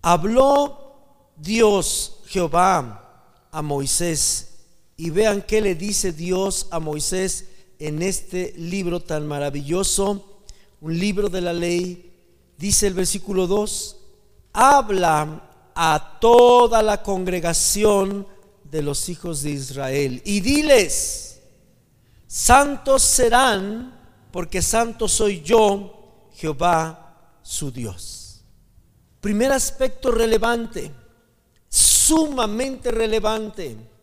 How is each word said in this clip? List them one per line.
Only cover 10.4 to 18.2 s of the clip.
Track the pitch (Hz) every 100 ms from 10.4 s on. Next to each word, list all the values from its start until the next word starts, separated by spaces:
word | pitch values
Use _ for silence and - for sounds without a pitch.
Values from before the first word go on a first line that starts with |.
| - - - _
un | 156 165
libro | 202 196 202
de | 185
la | 175
ley. | 170 175 175 180 175 - - _ _ _ _
Dice | 190 196 202
el |
versículo | 185 180 202 - 185 180
dos, | 202 214 - - - - _ _ _ _
"Habla | - 262 285 208 190 175 156 151 156 - - _ -
a | 165 156 - -
toda | 226 240 240 247 240 226
la | 214 202
congregación | - 190 185 180 170 165 - 202 214 202 196 202